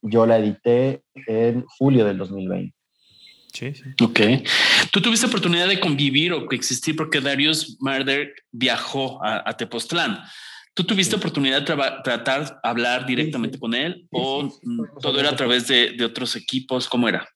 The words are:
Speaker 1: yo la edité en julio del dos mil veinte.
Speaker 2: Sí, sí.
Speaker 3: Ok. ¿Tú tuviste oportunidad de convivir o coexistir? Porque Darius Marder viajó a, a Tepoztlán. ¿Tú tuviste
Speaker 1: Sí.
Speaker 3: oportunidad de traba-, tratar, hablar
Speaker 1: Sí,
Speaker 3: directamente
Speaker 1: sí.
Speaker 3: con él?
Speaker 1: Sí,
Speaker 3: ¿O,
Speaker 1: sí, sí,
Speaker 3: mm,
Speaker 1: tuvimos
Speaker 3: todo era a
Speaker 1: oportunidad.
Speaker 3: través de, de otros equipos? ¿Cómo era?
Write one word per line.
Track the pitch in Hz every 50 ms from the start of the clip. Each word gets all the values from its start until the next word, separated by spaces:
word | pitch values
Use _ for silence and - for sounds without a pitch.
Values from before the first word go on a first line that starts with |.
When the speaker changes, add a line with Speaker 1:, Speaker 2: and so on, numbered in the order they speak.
| -
Speaker 1:
yo | 107 107 117 113
la | 117 117 113
edité | 107 107 98 - _ 120 120 120 131 135 135 - _ _ _ - - -
en | 110 110 117 117 120 123 123 - - -
julio | 135 139 139 123 110
del | 104 98 95
dos | 98 92 98
mil | 98 95 92
veinte. | 92 92 95 92 _ _ _ _ _ _ _ _ _ _ - - - _ _ _ -
Speaker 2:
Sí, | - - 131 143
sí. | - - 135 135 - 123
Speaker 3:
Ok. | 110 - - 107 107 127 135 - - - - - - - - - -
¿Tú | - 202
tuviste | 170 240 226 226 -
oportunidad | 294 - 202 - 180 175 170 175 185
de | 196 185
convivir | 196 180 147 135 147 139 131 143 160 175 175
o | 147 120
coexistir? | - 135 123 - - 131 123 - 160 151
Porque | 151 156 147 - 147
Darius | 131 139 139 135 143 156 156 151 - - 113 _
Marder | 135 135 139 135 135 135 135 139 147 143 - - _ _
viajó | - 120 123 127 117 113 - - - 135 135 127 127 - -
a, | 107 110 107 - -
a | 113
Tepoztlán. | - 117 104 - 113 - - - 175 160 131 101 - - - - - - - - - - _ _
¿Tú | - 180
tuviste | - 226 190 185 160 -
Speaker 1:
Sí. | 202
Speaker 3:
oportunidad | - 170 - - 143 135 131 143
de | 139
traba-, | - 165 139 139 131 - - -
tratar, | 131 120 117 120 135 131 139 151 - - - -
hablar | 113 120 120 120 120 123 127 131
Speaker 1:
Sí, | 135
Speaker 3:
directamente | 127 120 - 156 151 131 113 113 131 131
Speaker 1:
sí. |
Speaker 3:
con | - 113 117
él? | 123 143 170 180 - -
Speaker 1:
Sí, | _
Speaker 3:
¿O, | - 127 123 131 135 143 143
Speaker 1:
sí, | 139
sí, | - _ - 120
Speaker 3:
mm, | 120
Speaker 1:
tuvimos | 117 113 - - - 135
Speaker 3:
todo | 151 135 139
era | 139 147
a | 143
Speaker 1:
oportunidad. |
Speaker 3:
través | 135 135 120 123 123 117 120
de, | 131 123 120 - -
de | 120 120
otros | 113 117 - 123 117 -
equipos? | 117 - - - 131 131 - 131 127 123 -
¿Cómo | - 123 120 113
era? | 95 - - - _